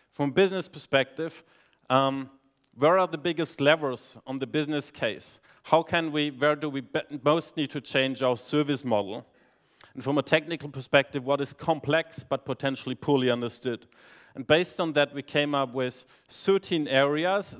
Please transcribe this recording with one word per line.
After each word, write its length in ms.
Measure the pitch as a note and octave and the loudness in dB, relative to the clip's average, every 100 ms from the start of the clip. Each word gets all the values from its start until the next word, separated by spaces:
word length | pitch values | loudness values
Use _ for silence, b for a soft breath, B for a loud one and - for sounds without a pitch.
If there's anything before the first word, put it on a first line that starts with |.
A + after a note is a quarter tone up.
| b | b
From 180 | - C#3+ | -4 0
a 40 | |
business 340 | B2+ F#3+ F#3 - | 4 2 0 -6
perspective, 760 | D3 - C3+ B2+ - D#3+ - b b b b - | -10 0 0 0 -4 -10 -10 b b b b 2
um, 400 | C3 C3+ C3+ C3 - _ _ _ - | 4 4 0 -8 -16 _ _ _ 2
where 220 | D3 F#3 | 4 4
are 100 | F3+ | 2
the 100 | D#3+ | -2
biggest 440 | F3 D#3+ D#3+ - | -4 -2 -4 2
levers 560 | C#3+ D#3+ C#3+ A#2+ - A#2 - | 4 4 2 -6 -10 -16 -10
on 140 | C3+ | -8
the 80 | B2+ | -4
business 440 | D#3 D3 D3+ - | -2 -2 -2 -4
case? 480 | - A#2 F#2+ - - b b | -4 -4 -4 -10 -14 b b
How 200 | - D#3+ | 0 0
can 280 | E3 E3+ D#3+ | 2 -2 0
we, 200 | D3+ D3 | -2 -4
where 240 | B2+ D3 D3 | 0 0 0
do 140 | D3+ | -4
we 120 | C3+ | -6
be-, 380 | A#2+ D#3 - C#3+ | -4 -6 -6 -2
most 340 | C3+ E3 - - | 2 2 0 -4
need 120 | C#3 | -4
to 100 | C#3+ | -6
change 420 | - C#3 C3 B2 | -2 0 0 0
our 140 | C3 A#2+ | 0 0
service 460 | - D3 C#3+ C3+ | 0 0 0 -2
model? 420 | B2+ G#2+ G2 A#2 - b b b b b b | 0 0 0 -8 -14 b b b b b b
And 100 | - | -8
from 140 | C3 D3 | -2 -2
a 40 | |
technical 480 | - D#3+ D#3 E3+ D3 | 2 0 0 -8 -8
perspective, 560 | C3+ B2+ C#3+ C3+ C#3+ B2+ | -12 2 2 2 -2 -2
what 160 | C#3 | -2
is 120 | C#3 | -2
complex 680 | - - D#3 C3+ D#3 - - | -4 -2 -2 0 0 0 -10
but 220 | - C3+ - | -6 -4 -4
potentially 500 | B2+ C#3 C3+ C3 B2 | -4 -4 -4 -6 -4
poorly 340 | - C#3+ B2+ | 0 2 4
understood? 580 | A#2+ A#2+ - B2+ A#2 - B B B B - | 2 -2 -6 -6 -6 -10 B B B B -8
And 100 | B2+ | 2
based 340 | D#3 F3+ - | 2 2 -2
on 140 | E3+ | 0
that, 200 | D3 C#3+ | 2 0
we 80 | C#3+ | -2
came 340 | - D3+ D3 C#3+ | -4 -2 0 0
up 180 | C3 | -2
with 320 | B2+ B2+ - - b b | -2 -4 -6 -16 b b
thirteen 600 | - - G3 - E3+ D3 | -4 0 2 2 -2 2
areas 680 | C3+ C#3+ D3+ F3 G3 F3+ | 4 4 2 0 -2 -4